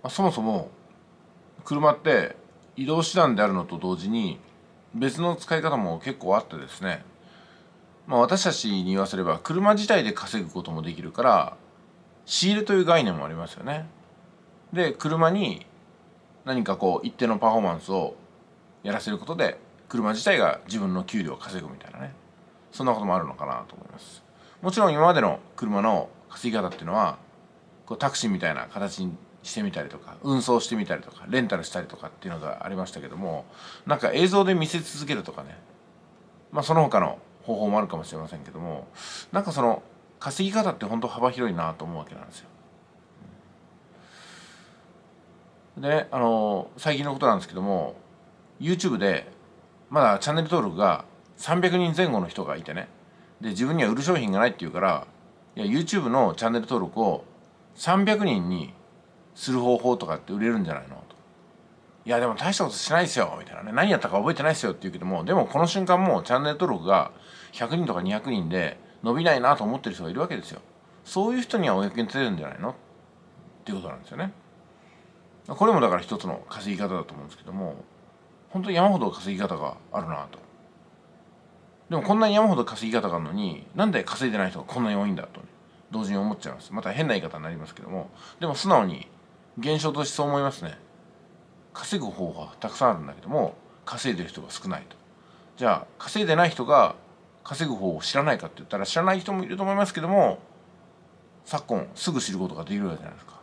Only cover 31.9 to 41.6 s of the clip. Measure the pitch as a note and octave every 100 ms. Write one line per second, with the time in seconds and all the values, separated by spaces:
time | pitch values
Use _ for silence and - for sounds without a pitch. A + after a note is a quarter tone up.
31.9 | - D#2 - F#2 E2 D2 - F#2 F#2+ F#2
32.9 | D#2+ C#2 E2 F#2+ D2+ - - - - -
33.9 | D3 A2+ C#3+ F#3 G3 F#3+ F3+ D#3 E3+ -
34.9 | D3 D3 A#2+ - - C#2 - - - -
35.9 | - - - - - - D3 C#3+ D#3+ C#3+
36.9 | G#2+ D#2+ - - - - G#2 G#2 G#2 G2+
37.9 | E2 D#2 D#2+ D#2+ E2 C#2+ D#2+ E2+ D2+ -
38.9 | - - - - F#3 G3 C#3 A#2+ - -
39.9 | - - - C#3 C3+ F#3+ G#3+ G3 - G2+
40.9 | A2+ B2 A#2 B2 B2 A#2 E2+